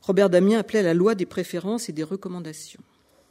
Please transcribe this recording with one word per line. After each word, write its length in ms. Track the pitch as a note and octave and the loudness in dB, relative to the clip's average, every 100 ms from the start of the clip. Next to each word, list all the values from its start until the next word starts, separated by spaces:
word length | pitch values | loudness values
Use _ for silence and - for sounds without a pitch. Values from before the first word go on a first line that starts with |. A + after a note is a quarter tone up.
Robert 280 | - F#3+ G3+ | -2 2 4
Damien 300 | F3+ G3 A3+ | 6 4 2
appelait 240 | G3+ A3 | 0 0
la 100 | F3+ | 2
loi 220 | E3+ F#3+ A3 | 4 2 0
des 100 | F3 | -4
préférences 600 | - F3 F3 F#3 A#3 - | -6 -8 -6 -6 -6 -6
et 60 | |
des 100 | D3+ | -8
recommandations. 800 | D#3 F#3+ G3 F3+ D#3+ D#3 - - - _ _ _ _ | -8 -8 -10 -12 -12 -14 -18 -20 -20 _ _ _ _